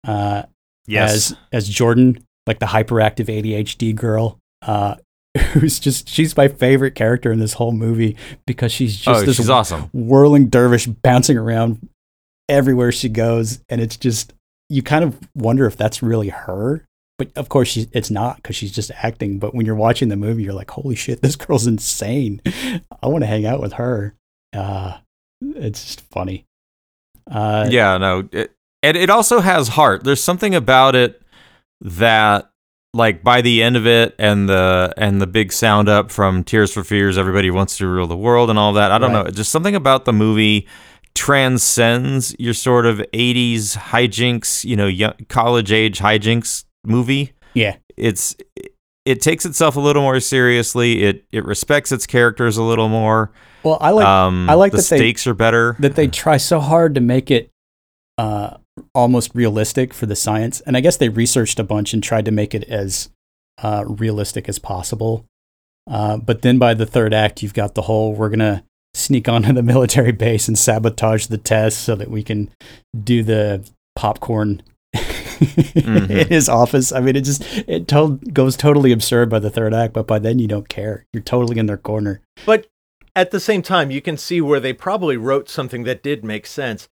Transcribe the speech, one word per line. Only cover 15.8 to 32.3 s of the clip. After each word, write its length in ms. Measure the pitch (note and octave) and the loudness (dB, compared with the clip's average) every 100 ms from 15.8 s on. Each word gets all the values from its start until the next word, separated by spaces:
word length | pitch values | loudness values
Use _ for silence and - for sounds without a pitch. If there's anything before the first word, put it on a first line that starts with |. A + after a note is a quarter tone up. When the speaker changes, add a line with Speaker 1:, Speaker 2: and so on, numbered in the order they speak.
| G#2+ - | -6 -4
Speaker 1:
really 280 | A#2 A2+ G2+ | -2 -2 -4
her. 540 | - - F#2+ A#2 D#3+ _ _ _ - | -8 -10 -6 -4 -6 _ _ _ -12
But 120 | C3 - | -10 -8
of 140 | C#3 | -2
course, 180 | C3+ B2 | 0 0
she, 180 | A2+ A2 | -2 -4
it's 180 | A#2 - | -6 -4
not 320 | G#2 A#2+ - | -4 -4 -6
'cause 140 | - A2 | -12 -10
she's 160 | G2+ | -8
just 180 | G#2 G2+ - | -8 -10 -6
acting. 420 | A2+ A2+ G#2 G2 | -8 -6 -8 -6
But 160 | G#2 | -6
when 120 | B2 A2 | -4 -2
you're 80 | |
watching 340 | G#2+ A2 A2+ B2 | 0 0 2 -2
the 80 | G2+ | -2
movie, 260 | G#2 A2+ | -4 -4
you're 100 | G2 | -4
like, 160 | F#2+ G2 | -8 -12
"Holy 240 | - C#3 A#2 | -10 -8 -6
shit, 240 | - B2 | -6 -2
this 160 | C3+ - | -2 -2
girl's 300 | - C#3 A#2 | -2 0 0
insane. 720 | G#2+ - - G#2 C3+ A#2+ G2+ - F#3 C4 F#3+ - - | -2 -4 -6 -4 -4 -4 -4 -8 -8 -8 -8 -12 -8
I 40 | B2 | -4
wanna 180 | D#3 A2 | -2 -2
hang 180 | G#2+ G#2+ | -2 -2
out 140 | C3+ | -4
with 140 | G#2 | -6
her." 400 | - B2 A#2 G2+ _ _ _ _ | -6 -4 -4 -6 _ _ _ _
Uh, 420 | G2+ G2 F#2+ F#2+ F2+ _ _ _ _ | -10 -8 -8 -8 -12 _ _ _ _
it's 420 | C4+ D4+ B2+ G#2 | -12 -8 -8 -10
just 160 | - - _ | -14 -18 _
funny. 360 | - F#2 F#2+ _ _ _ _ _ _ _ _ - | -10 -8 -10 _ _ _ _ _ _ _ _ -10
Uh, 380 | A2 G#2+ G#2+ G#2+ | -4 -2 0 2
Speaker 2:
Yeah, 280 | A#2+ G#2 F#2 | 4 4 2
no, 280 | F#2+ F#2 G2 | 0 -2 -4
it, 200 | - - _ _ _ | -8 -8 _ _ _
and 140 | D3 E3 | 0 2
it 140 | F#3 | 4
also 300 | A3 A3 A#3+ | 4 4 2
has 280 | F#3 F3+ A#2 | 4 2 0
heart. 340 | D3 C#3 F#2+ | 2 2 2
There's 180 | C3+ C#3 | 0 0
something 300 | - F3+ G#3+ | 0 -2 0
about 400 | F3+ A2+ C3 C3 B2+ | 0 4 6 6 4
it 240 | B2 - _ _ _ _ _ _ | 2 -2 _ _ _ _ _ _
that, 680 | - E2+ A2+ A2 G#2+ | -12 0 4 4 4